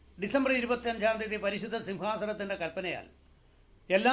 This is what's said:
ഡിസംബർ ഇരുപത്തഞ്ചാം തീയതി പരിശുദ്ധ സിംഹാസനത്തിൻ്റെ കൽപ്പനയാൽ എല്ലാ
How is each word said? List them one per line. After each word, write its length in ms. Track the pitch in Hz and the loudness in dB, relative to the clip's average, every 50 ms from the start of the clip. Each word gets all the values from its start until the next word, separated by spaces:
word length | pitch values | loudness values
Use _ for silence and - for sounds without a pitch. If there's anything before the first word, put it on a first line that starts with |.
| - - - - | -20 -20 -10 -6
ഡിസംബർ 320 | 185 208 - 277 262 262 262 | -4 0 2 2 4 4 2
ഇരുപത്തഞ്ചാം 640 | 254 240 233 247 233 233 240 226 220 196 220 220 220 | 2 2 0 -2 -2 0 -4 -4 0 2 0 2 0
തീയതി 200 | 220 214 208 208 180 | -2 -4 -4 -2 -2
പരിശുദ്ധ 340 | 202 202 202 180 226 214 233 | -2 -2 -2 -4 -4 -4 -4
സിംഹാസനത്തിൻ്റെ 760 | - - 196 170 175 208 220 208 202 214 214 - 202 196 202 - | -2 -2 -4 -2 -2 -2 -2 -2 -2 -4 -4 -4 -4 -6 -4 -4
കൽപ്പനയാൽ 480 | 170 160 160 190 185 175 147 113 92 - - _ - - - _ _ - _ _ _ _ - - - - | -4 -6 -4 -4 -4 -4 -6 -6 -8 -12 -20 _ -20 -20 -20 _ _ -20 _ _ _ _ -20 -20 -2 2
എല്ലാ 220 | 180 196 220 247 | 2 4 6 6